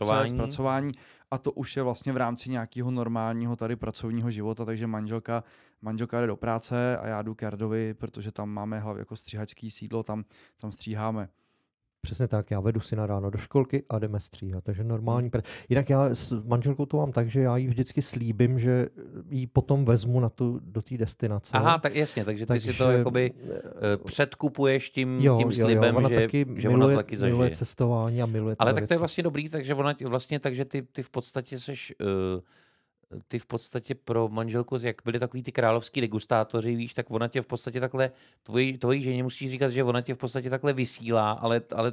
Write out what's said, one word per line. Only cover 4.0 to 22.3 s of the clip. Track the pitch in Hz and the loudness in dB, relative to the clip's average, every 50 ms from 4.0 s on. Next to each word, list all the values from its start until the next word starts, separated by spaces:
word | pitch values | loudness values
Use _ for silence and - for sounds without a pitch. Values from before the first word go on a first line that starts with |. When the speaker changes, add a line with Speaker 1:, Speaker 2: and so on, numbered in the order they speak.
| 123 113 117 117 113 120 | -6 -4 -2 -2 -2 -2
Speaker 2:
života, | 110 107 104 110 110 117 113 | -2 -4 -4 -4 -4 -4 -4
takže | 110 113 110 117 | -4 -4 -4 -2
manželka, | 113 110 107 107 107 117 113 - 117 117 113 - _ _ _ _ _ _ _ | -2 -2 -4 -4 -4 -4 -4 -2 -2 -2 -2 -4 _ _ _ _ _ _ _
manželka | 107 110 110 110 120 117 120 120 | -8 -6 -4 -4 -2 -2 0 0
jde | 120 | 0
do | 110 101 | 0 -2
práce | - 113 117 113 113 - - 123 123 123 123 123 - | -2 -2 -2 -2 -2 -4 -4 -2 0 0 0 0 -2
a | - | -4
já | 110 110 104 | -4 -6 -4
jdu | 107 110 110 | -6 -6 -6
k | - | -6
Jardovi, | 113 104 104 101 110 107 110 113 113 110 107 | -6 -6 -4 -4 -2 -2 0 -2 -2 -4 -6
protože | - 117 107 - - 104 107 | -8 -10 -10 -10 -10 -10 -10
tam | - - 104 104 | -8 -8 -8 -8
máme | 104 104 104 110 110 107 | -8 -6 -6 -6 -6 -6
hlavně | 107 107 101 101 | -6 -6 -8 -8
jako | 101 - 110 | -10 -12 -14
střihačský | - - - - 107 107 - - - 117 107 | -14 -14 -10 -10 -8 -10 -10 -12 -14 -14 -14
sídlo, | - - - 104 117 113 | -12 -14 -10 -6 -4 -4
tam, | 110 - 107 107 101 - _ - - _ _ _ | -4 -4 -6 -8 -8 -12 _ -20 -20 _ _ _
tam | - 104 | -12 -12
stříháme. | 104 - - 110 104 107 107 113 110 107 98 - _ _ _ _ _ _ _ _ _ _ _ _ _ _ - | -12 -10 -8 -6 -4 -4 -2 -2 -4 -4 -6 -8 _ _ _ _ _ _ _ _ _ _ _ _ _ _ -10
Speaker 3:
Přesně | - - - 127 - | -8 -2 -2 0 0
tak, | 107 107 - - | 2 0 0 0
já | 104 98 | -2 0
vedu | 95 113 113 113 | 0 0 0 -2
syna | - - 110 107 107 | -2 -4 -4 -2 -2
ráno | 101 101 98 98 101 | -2 -2 -2 -2 -2
do | 104 104 | -4 -6
školky | - - - 139 131 135 139 135 - - | -4 0 2 2 2 2 0 -4 -2 -2
a | 113 107 | -2 -2
jdeme | 107 104 104 104 | -2 -2 -4 -6
stříhat, | - - - - - 95 92 92 - | -8 -10 -12 -10 -8 -8 -6 -6 -4
takže | 107 95 92 110 | -4 -4 -2 -2
normální | 117 113 110 113 117 120 123 123 120 | -2 -2 -2 0 0 0 0 0 0
Speaker 2:
Hmm. | |
Speaker 3:
pre-, | 127 117 - - - - - - | -2 -4 -4 -6 -12 -12 -2 0
jinak | 123 139 135 - | 2 2 4 4
já | 135 135 139 127 120 | 4 4 4 4 2
s | - - - 123 107 107 | -2 -4 -4 -4 -4 0
manželkou | 120 120 120 127 143 135 147 143 | 2 2 2 4 2 0 0 -2
to | 139 151 | 0 0
mám | 147 151 135 | 0 0 0
tak, | 117 120 117 113 | 2 0 0 2
že | 110 135 | 2 2
já | 131 123 120 | 2 4 2
jí | 127 131 | 2 2
vždycky | 127 117 127 127 - - 147 | 0 0 0 -2 -2 -2 -4
slíbím, | - - - 123 117 117 107 101 123 123 127 123 | -4 -2 -4 -4 -2 0 2 4 4 4 4 2
že | 117 127 123 127 - - - - - - - - - - | 2 4 4 2 2 0 -4 -10 -16 -16 -16 -16 -10 -8
jí | 143 131 127 | -6 -6 -6
potom | 120 - 131 - - 139 143 139 | 0 2 2 4 4 4 4 6
vezmu | 117 120 107 107 120 120 127 | 6 4 4 4 2 2 4
na | 120 113 | 2 2
tu, | - - 127 120 123 - | 0 0 0 0 -2 -4
do | - 87 104 113 | -6 -8 -8 -8
té | - - 131 | -6 -6 -4
destinace. | 113 113 - - - 123 107 104 101 - - | -4 -4 -4 -2 -2 -2 -2 -2 -4 -2 0
Speaker 1:
Aha, | - 131 139 165 165 160 | 0 4 4 4 4 4
tak | - 143 135 | 2 0 0
jasně, | 151 151 - - 117 98 | 0 0 0 -2 -2 -2
takže | 107 | -2